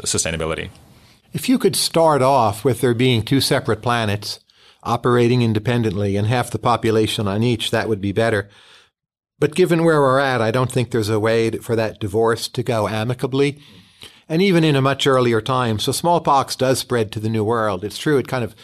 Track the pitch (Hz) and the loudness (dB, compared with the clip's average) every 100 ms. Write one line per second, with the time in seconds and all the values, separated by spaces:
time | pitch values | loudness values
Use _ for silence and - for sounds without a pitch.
0 | - 98 82 80 80 80 85 - - - | -6 -4 -4 -4 -4 -6 -10 -16 -20 -20
1 | _ _ _ 156 - 262 190 - - 165 | _ _ _ -6 0 2 2 0 -2 2
2 | 160 143 131 139 110 101 135 117 127 117 | 4 4 4 4 2 0 -2 0 0 2
3 | 127 117 104 139 - 139 117 104 120 117 | 2 2 0 0 2 0 -2 -2 -2 -2
4 | 107 101 104 - _ _ _ _ - 117 | -2 -4 -6 -12 _ _ _ _ -4 -2
5 | 127 120 117 123 117 107 113 120 110 95 | 2 4 4 4 2 0 0 0 0 -2
6 | 101 101 107 127 117 110 131 117 113 110 | 0 0 0 0 -2 -2 0 0 2 2
7 | 110 - 101 101 120 110 - 113 98 104 | 2 0 -2 0 0 0 -2 -2 -2 -2
8 | 101 98 113 107 101 - - - _ _ | -2 0 0 0 -4 -14 -20 -20 _ _
9 | _ _ _ - 147 160 170 165 165 151 | _ _ _ -4 -2 2 2 2 4 4
10 | 139 131 139 123 113 127 127 127 117 120 | 4 2 2 0 0 0 0 -2 -2 -2
11 | 104 110 113 113 113 107 - 110 110 90 | 0 0 2 2 0 -4 -4 -2 -2 -4
12 | 104 107 113 113 - - 123 117 104 110 | -4 0 0 0 -4 -6 -4 -2 -2 -2
13 | 110 127 131 135 143 143 - - - - | -4 -4 -4 0 -2 -4 -14 -20 -20 -20
14 | - - - 160 202 170 160 139 135 135 | -20 -20 -4 0 2 4 4 2 2 2
15 | 143 131 120 113 107 127 123 104 - 123 | 2 4 4 0 0 -2 0 -2 -4 -2
16 | 170 170 160 143 127 - 131 127 - 123 | 0 0 2 2 0 -2 0 0 -2 -2
17 | 107 110 110 110 104 117 107 92 101 - | -2 -4 -4 -2 0 0 -2 -2 -6 -6
18 | 156 139 120 131 107 - | 0 0 0 -4 -6 -10